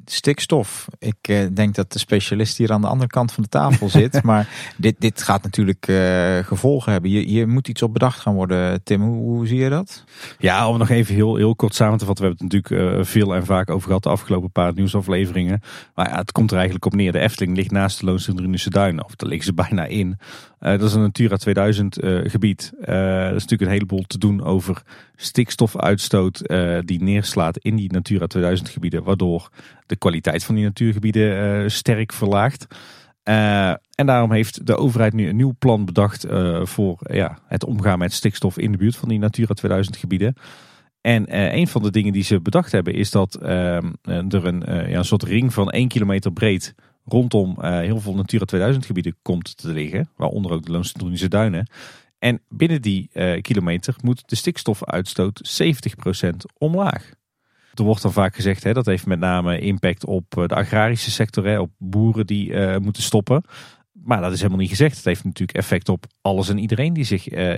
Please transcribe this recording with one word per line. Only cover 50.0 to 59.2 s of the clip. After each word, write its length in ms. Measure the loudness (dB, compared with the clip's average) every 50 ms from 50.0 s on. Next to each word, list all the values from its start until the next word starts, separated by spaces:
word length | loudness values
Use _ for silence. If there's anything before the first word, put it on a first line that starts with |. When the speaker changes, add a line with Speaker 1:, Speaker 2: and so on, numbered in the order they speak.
| -6 -6 _
Speaker 2:
Waaronder 360 | -6 -6 -4 -4 -4 -4 -4 -4
ook 140 | -6 -4
de 60 | -4 -4
Loonse 200 | -4 -4 -6 -6
Drunische 360 | -8 -6 -6 -4 -4 -2 -2
Duinen. 420 | 0 0 0 0 0 -2 -6 -8 -10 -16 -20 -20 -20 -20 _ _ _ _
En 220 | -2 -2 -2 -2 -6 _
binnen 340 | -2 -2 0 0 0 0 0
die, 260 | 0 0 -2 -2 -4 -4
eh, 280 | -2 -2 0 -2 -2
kilometer 540 | -2 -2 0 0 0 0 -2 -2 -2 -6 -6 -2 -2
moet 260 | -2 -2 -2 -4 _
de 80 | -6
stikstofuitstoot 1040 | -4 -2 -4 -4 -2 -2 -2 -2 -2 -4 -6 -4 -4 -4 -4 -2 -2 -2 -2 -4 -6 -10
zeventig 540 | -8 -4 0 0 0 0 0 -4 -6 -8
procent 480 | -4 -4 -4 -2 0 -2 -2 -2 -4 -10 -16 -8 _
omlaag. 520 | -2 -2 0 0 0 -2 -2 -4 -8 -14 -20 _ _ _ _ _ _ _ _ _ _ _ _
Er 100 | 0 2
wordt 180 | 2 2 2 0
dan 100 | 0 2
vaak 220 | 2 2 2 0
gezegd, 280 | -2 -2 -2 -2 0 0
hè, 100 | 0 0
dat 140 | 0 0
heeft 200 | 0 0 0 0
met 120 | -2 -2
name 420 | 0